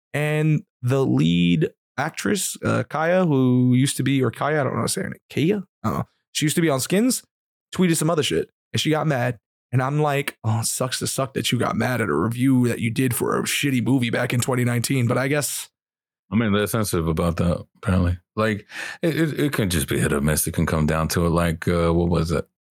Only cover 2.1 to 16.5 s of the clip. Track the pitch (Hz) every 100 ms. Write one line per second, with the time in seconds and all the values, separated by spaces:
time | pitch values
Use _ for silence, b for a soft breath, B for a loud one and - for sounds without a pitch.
2.1 | - 196 202 - - - 113 117 143 160
3.1 | 185 180 139 127 123 127 123 139 - 135
4.1 | 135 123 - 135 151 131 - - - -
5.1 | - _ - 151 208 - _ - 71 -
6.1 | _ _ - 151 160 160 135 - 185 247
7.1 | 233 - _ _ _ _ - 185 156 156
8.1 | 170 117 80 - _ _ 113 156 151 156
9.1 | 135 123 123 _ _ _ 127 131 147 151
10.1 | 139 139 - 113 110 107 - 123 - 117
11.1 | - 131 - - 120 104 - 117 123 107
12.1 | 73 - 120 131 127 123 - 110 113 131
13.1 | 120 - - 113 - 143 127 110 135 120
14.1 | 120 123 123 120 123 123 120 113 139 120
15.1 | 127 135 147 - - - _ _ _ _
16.1 | _ _ 104 113